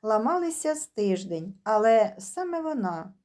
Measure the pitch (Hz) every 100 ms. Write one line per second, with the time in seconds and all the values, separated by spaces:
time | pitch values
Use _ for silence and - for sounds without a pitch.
0 | 214 214 233 359 339 330 311 302 - -
1 | 202 185 196 165 175 - 214 214 220 226
2 | 208 208 - - 359 330 320 285 185 165
3 | 190 -